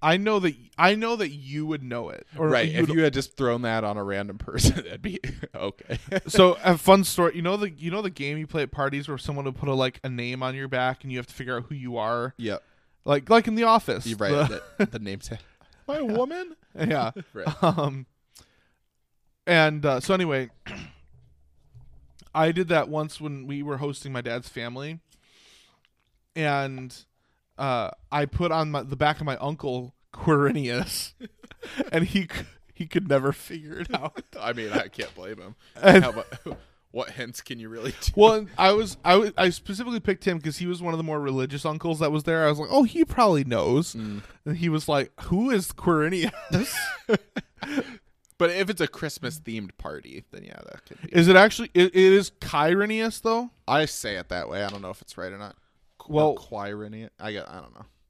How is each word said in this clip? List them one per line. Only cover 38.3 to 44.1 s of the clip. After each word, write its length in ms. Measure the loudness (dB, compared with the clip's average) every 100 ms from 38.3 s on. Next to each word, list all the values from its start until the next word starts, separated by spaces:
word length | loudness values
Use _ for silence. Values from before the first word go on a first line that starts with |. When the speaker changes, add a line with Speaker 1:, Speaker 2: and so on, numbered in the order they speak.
Speaker 1:
and 160 | 8 0 2
I 140 | 4
was, 240 | 4 0 0
I 120 | 6 6
was, 180 | 6 2
I 120 | 2
specifically 500 | 0 -6 -8 -6 -4
picked 260 | -2 -2 -2
him 140 | -2
'cause 180 | -4 -6
he 100 | -6
was 140 | -6
one 120 | -4
of 40 | -4
the 60 |
more 160 | -4 -4
religious 460 | -2 -2 -4 -4 -6
uncles 340 | -4 -4 0
that 120 | 0
was 120 | 0
there. 220 | 0 2 2
I 40 |
was 100 | 2
like, 100 | 2
"Oh, 120 | 4
he 200 | 4 4 2
probably 380 | 4 6 4
knows." 500 | 2 0 2 2 0 -6
Speaker 2:
Mm. 260 | -8